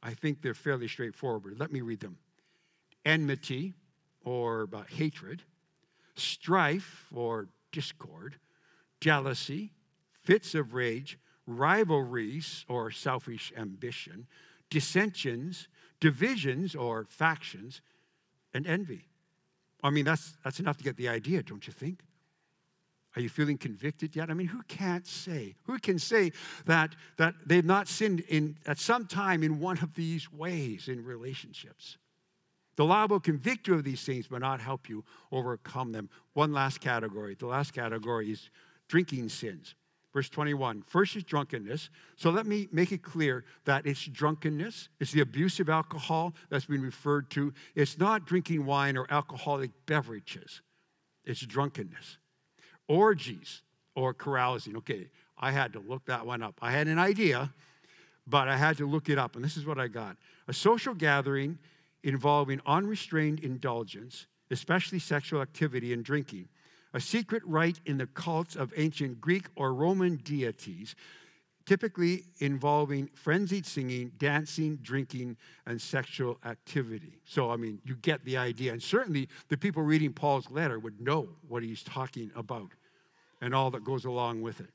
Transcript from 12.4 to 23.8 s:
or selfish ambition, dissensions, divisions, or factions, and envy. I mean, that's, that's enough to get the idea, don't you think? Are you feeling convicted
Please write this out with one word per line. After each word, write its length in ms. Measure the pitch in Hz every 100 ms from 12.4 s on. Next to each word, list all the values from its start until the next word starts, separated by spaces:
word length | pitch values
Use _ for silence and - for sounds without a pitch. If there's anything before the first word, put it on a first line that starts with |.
| 160 - -
or 220 | 123 110
selfish 600 | - - 131 - 117 - -
ambition, 680 | 107 95 123 - - 87 123 - - _ _
dissensions, 1000 | 151 139 180 214 - 139 117 151 180 - _ - _
divisions, 760 | 156 127 208 254 139 127 185 156
or 300 | 120 113 107
factions, 760 | - 156 160 - - 110 131 _ _ _ _ _ _ _
and 140 | 127 170
envy. 400 | 165 185 104 - _ _ _ _ _ _ _
I 60 | 143
mean, 160 | 147 143
that's, 320 | 165 - -
that's 160 | 135 135
enough 180 | 185 143
to 60 |
get 140 | 139 120
the 120 | 123
idea, 320 | 117 113 180
don't 240 | - 104 110
you 80 |
think? 300 | - 139 185 _ _ _ _ _ _ _ _ _ _ _ -
Are 60 |
you 80 | 120
feeling 280 | - 147 143
convicted 580 | - 104